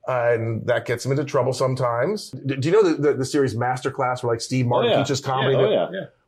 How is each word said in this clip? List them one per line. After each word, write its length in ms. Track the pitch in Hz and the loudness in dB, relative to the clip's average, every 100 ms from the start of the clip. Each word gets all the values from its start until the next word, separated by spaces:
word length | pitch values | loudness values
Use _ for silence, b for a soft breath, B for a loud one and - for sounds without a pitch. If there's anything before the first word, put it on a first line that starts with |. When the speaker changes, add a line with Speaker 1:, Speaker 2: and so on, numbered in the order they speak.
| - | -2
Speaker 1:
And 580 | 127 120 117 113 113 113 | 0 2 0 -2 -4 0
that 180 | 120 - | -2 0
gets 180 | 117 131 | -4 -2
him 60 | |
into 120 | 139 | -2
trouble 280 | 135 139 127 | 0 0 0
sometimes. 760 | 131 131 131 127 117 147 214 - | 0 -2 0 -2 0 -2 -2 -8
D-, 240 | - 135 135 | -10 -6 -2
do 120 | 135 | 2
you 60 | |
know 80 | 202 | 4
the, 120 | 190 151 | 4 4
the, 140 | 143 | 2
the 100 | 127 | 0
series 300 | 131 151 131 | 0 2 2
Masterclass 680 | 110 123 131 135 131 127 123 | 0 -2 -2 -4 -2 -2 -2
where, 80 | 120 | -2
like, 60 | 113 | -2
Steve 260 | - 127 123 | -2 0 2
Martin 240 | 196 233 | 2 2
Speaker 2:
Oh, 40 | 160 | 2
yeah. 60 | |
Speaker 1:
teaches 160 | - 135 | 2 -2
comedy? 340 | 135 131 131 131 | -2 0 2 2
Speaker 2:
Yeah. 40 | 135 | 4
Oh, 40 | |
yeah. 180 | 143 87 | 2 0
Speaker 3:
Yeah. 120 | 190 - _ | -6 -12 _